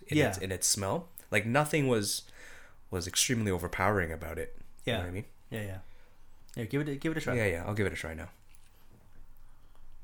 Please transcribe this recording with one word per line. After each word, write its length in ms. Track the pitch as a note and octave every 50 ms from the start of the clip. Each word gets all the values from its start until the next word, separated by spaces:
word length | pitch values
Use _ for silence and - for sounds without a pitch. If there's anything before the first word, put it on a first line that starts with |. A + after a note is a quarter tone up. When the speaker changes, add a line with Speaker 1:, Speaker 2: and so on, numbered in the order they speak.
| -
Speaker 1:
in 100 | - D3
its, 200 | D3+ C3+ A2 F#2+
Speaker 2:
Yeah. 60 | F#2+ F#2+
Speaker 1:
in 80 | F#2+
its 160 | F#2 F2 -
smell. 420 | - - G#2 G2 F#2+ C3 F3+ F3 - - - - -
Like, 160 | G#2+ G#2+ G#2
nothing 420 | A2+ B2 D3 D3+ D3+ - D3+ C#3
was, 360 | C3 A#2+ A2 G2+ - - - - - - - - - - - - - - - - -
was 160 | G2 F2+ E2+
extremely 440 | F#2+ - - - - B2 A2+ G#2+ G2+
overpowering 600 | F#2 E2 F2 E2+ - - F#2 G2+ G#2+ G2 E2+ D#2+
about 260 | D#2+ D2+ D#2+ D#2+ D#2+ E2
it. 160 | - - - - - - - - -
You 80 | B2+ A2+
know 60 | G2+
Speaker 2:
Yeah. 40 | F2
Speaker 1:
what 60 | F2+
I 20 |
mean? 140 | F2+ G2+ - - - - - -
Speaker 2:
Yeah, 120 | A2+ A2
yeah. 160 | G#2 F#2+ F#2 F#2 - - - - - - - - - - - - - - -
Yeah, 80 | A#2+ A2+
give 160 | G2 C#3 C#3+
it 80 | D3+ D3+
a, 60 | C#3
give 160 | C3+ - D#3+
it 60 | D#3+
a 40 | D#3
try. 140 | - A#2+ B2+
Speaker 1:
Yeah, 100 | A#2 G#2+
yeah, 160 | F#2+ E2 E2+ F2
I'll 60 | G2+ G#2
give 100 | A2 G2
it 80 | F2+ D#2+
a 40 |
try 160 | - - D#2+ D#2+
now. 160 | D#2+ D#2+ - - - - - - - - - - - - - - - - - - - - - - - - - - - - - - - - - - -